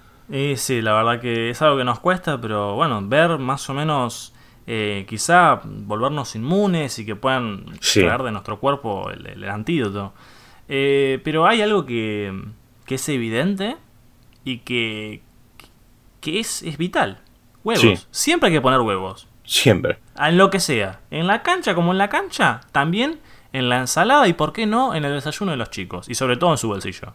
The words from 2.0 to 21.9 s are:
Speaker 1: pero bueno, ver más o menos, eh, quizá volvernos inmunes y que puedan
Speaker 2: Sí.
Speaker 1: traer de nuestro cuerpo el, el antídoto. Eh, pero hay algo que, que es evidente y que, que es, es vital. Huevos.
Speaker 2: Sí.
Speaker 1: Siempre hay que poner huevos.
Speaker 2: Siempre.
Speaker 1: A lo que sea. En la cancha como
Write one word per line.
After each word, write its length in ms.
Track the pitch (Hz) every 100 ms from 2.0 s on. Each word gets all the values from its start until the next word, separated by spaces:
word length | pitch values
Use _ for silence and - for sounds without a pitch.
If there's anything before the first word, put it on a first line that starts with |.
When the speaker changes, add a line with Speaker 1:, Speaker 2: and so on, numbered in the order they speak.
| 175 180 170 135
Speaker 1:
pero 340 | 113 107 104 104
bueno, 240 | 160 107
ver 360 | 98 139 165 151
más 300 | 131 139 -
o 40 |
menos, 600 | 135 156 143 123 - - - - - -
eh, 380 | 113 104 101 95
quizá 520 | 110 - 175 165 120
volvernos 720 | 107 104 104 107 131 147 127 110
inmunes 640 | 123 190 202 165 135 -
y 40 | 107
que 100 | 104
puedan 480 | 131 131 117 98 - -
Speaker 2:
Sí. 200 | - 104
Speaker 1:
traer 220 | 90 120
de 80 | 127
nuestro 280 | 104 - 104
cuerpo 500 | 135 139 117 98 98
el, 160 | 98 -
el 180 | 98 98
antídoto. 640 | 107 110 165 107 101 98 - - - - - -
Eh, 520 | 139 139 139 135 131
pero 220 | 156 156 175
hay 140 | 233
algo 240 | 214 202
que, 480 | 135 117 110 104 101 95 104 110 _ _ -
que 80 |
es 140 | 131 -
evidente 680 | 135 113 113 175 190 208 330 - - - _ - _
y 140 | - 120
que, 640 | - 123 113 107 107 104 - _ _ - - _ _ _ _ _
que 180 | - 190
es, 220 | 226 -
es 160 | 165 143
vital. 400 | 180 311 127 - - _ _ _
Huevos. 160 | 214 226
Speaker 2:
Sí. 260 | 117 90 -
Speaker 1:
Siempre 380 | - - 339 185
hay 60 |
que 60 | 156
poner 200 | 127 131
huevos. 460 | 110 95 95 95 - -
Speaker 2:
Siempre. 540 | - - 139 90 87 - -
Speaker 1:
A 160 | - 151
lo 200 | 175 190
que 100 | 196
sea. 400 | - 120 98 98 -
En 160 | 147 180
la 160 | 226
cancha 320 | - 370 262
como 180 | 175 170